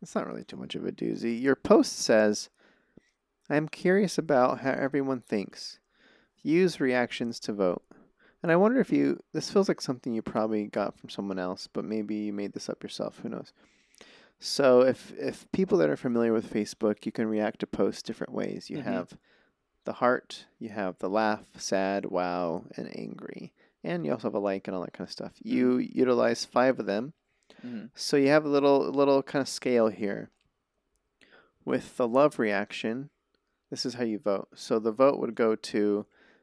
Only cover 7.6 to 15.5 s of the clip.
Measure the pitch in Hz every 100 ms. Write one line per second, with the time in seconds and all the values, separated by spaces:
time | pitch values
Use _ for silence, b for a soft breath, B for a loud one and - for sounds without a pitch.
7.6 | 92 87 - b b b b _ 175 170
8.6 | 208 262 196 147 143 143 - 156 - 202
9.6 | 196 160 - 123 - 113 - 113 110 107
10.6 | 104 110 101 - 117 - 98 95 90 95
11.6 | - - 92 107 104 107 104 101 101 -
12.6 | - - - - - - 120 - - b
13.6 | b b b b b b b _ - -
14.6 | 139 123 131 120 - - 139 - -